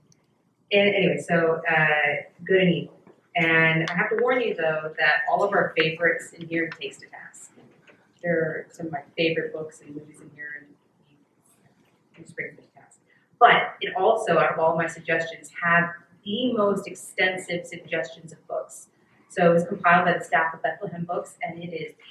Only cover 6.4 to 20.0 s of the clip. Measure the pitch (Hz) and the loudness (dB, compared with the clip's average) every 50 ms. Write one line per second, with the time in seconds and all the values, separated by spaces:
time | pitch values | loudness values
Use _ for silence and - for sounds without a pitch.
6.4 | 165 165 165 165 165 160 - - - - - - - - - - - - - - | -10 -4 -4 -4 -4 -4 -6 -10 -12 -12 -12 -14 -20 -20 -20 -20 -20 -20 -20 -20
7.4 | - - _ - - - _ _ _ - - _ _ _ _ _ - 170 170 160 | -20 -20 _ -20 -20 -20 _ _ _ -20 -20 _ _ _ _ _ -2 0 0 0
8.4 | 160 156 156 - - _ - - 165 160 151 - - _ - 170 165 160 165 160 | 0 -2 -4 -8 -10 _ -14 -12 -10 -8 -8 -8 -10 _ -4 0 0 0 0 -2
9.4 | 156 156 - 156 156 156 - - 160 147 147 147 - - - - 156 151 - 147 | -4 -6 -6 -10 -10 -12 -14 -20 -18 -16 -16 -16 -16 -18 -20 -20 -20 -20 -20 -18
10.4 | 151 147 147 147 143 - - _ _ _ _ _ _ _ _ _ _ _ _ _ | -16 -16 -16 -16 -18 -20 -20 _ _ _ _ _ _ _ _ _ _ _ _ _
11.4 | _ _ _ _ _ _ _ _ _ _ _ _ _ _ _ 170 165 - - - | _ _ _ _ _ _ _ _ _ _ _ _ _ _ _ -20 -20 -16 -12 -12
12.4 | - - - - - _ _ - - _ _ _ _ _ _ _ _ _ _ - | -12 -12 -12 -18 -20 _ _ -20 -20 _ _ _ _ _ _ _ _ _ _ 6
13.4 | 240 - - - - - - - 202 - - - 220 214 - - - 175 165 160 | 8 8 8 6 2 -2 -6 -8 -8 -6 -2 2 2 2 2 2 2 2 2 4
14.4 | 156 - - 165 165 165 165 165 165 160 - 170 - 165 165 165 160 - - - | 4 2 2 2 2 2 2 2 -2 -4 -6 -6 -4 -2 -2 -2 -2 -4 -10 -14
15.4 | - - - - 175 170 165 170 170 - - - - _ _ _ - 202 208 240 | -16 -18 -10 -4 0 2 2 2 2 0 -4 -10 -18 _ _ _ -10 -6 -4 -2
16.4 | 254 247 226 214 202 202 196 190 - 180 - - - - - - 185 185 185 180 | -2 0 0 2 2 2 0 -2 -4 -10 -12 -14 -16 -10 -4 -2 -2 0 -2 -4
17.4 | - - 175 170 - - 170 160 - - 165 160 160 - - 165 160 156 - - | -6 -6 -6 -6 -8 -10 -14 -16 -10 -6 -4 -4 -4 -6 -10 -18 -20 -20 -20 -18
18.4 | _ - 151 - - - - - - _ _ _ _ _ _ _ _ - - 185 | _ -8 -8 -8 -8 -10 -16 -20 -20 _ _ _ _ _ _ _ _ -6 0 4
19.4 | 180 170 170 170 - - - - - 175 175 180 | 6 6 6 6 2 0 -4 0 4 4 6 6